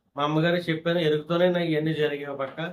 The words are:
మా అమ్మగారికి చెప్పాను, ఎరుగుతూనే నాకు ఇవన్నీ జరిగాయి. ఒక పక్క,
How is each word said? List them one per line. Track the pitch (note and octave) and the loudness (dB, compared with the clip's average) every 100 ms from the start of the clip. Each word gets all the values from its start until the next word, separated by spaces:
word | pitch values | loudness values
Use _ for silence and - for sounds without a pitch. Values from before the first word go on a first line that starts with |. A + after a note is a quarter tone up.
| _ C#3 | _ -2
మా | |
అమ్మగారికి | D3 D#3 E3+ F3 E3+ | 0 2 2 0 0
చెప్పాను, | D#3 E3+ F3 | -2 0 2
ఎరుగుతూనే | D#3 D3+ - E3+ F3+ | 2 0 0 2 2
నాకు | F3 E3 | 2 0
ఇవన్నీ | D3+ D#3 | 0 0
జరిగాయి. | D3+ D3 C#3+ C#3+ | 0 0 -2 -6
ఒక | C3+ | -6
పక్క, | C3+ - E3+ | -6 -6 -10